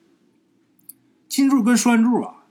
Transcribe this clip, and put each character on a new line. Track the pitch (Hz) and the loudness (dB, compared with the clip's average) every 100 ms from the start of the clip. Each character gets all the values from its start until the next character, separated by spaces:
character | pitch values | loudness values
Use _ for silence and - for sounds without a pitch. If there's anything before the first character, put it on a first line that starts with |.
| _ _ _ _ _ _ _ _ - _ _ _ _ | _ _ _ _ _ _ _ _ -20 _ _ _ _
金 | - 269 | -2 0
柱 | 269 | 0
跟 | 208 240 | 2 0
栓 | 240 233 | 2 2
柱 | 233 208 | 2 -2
啊， | 98 - _ | -6 -16 _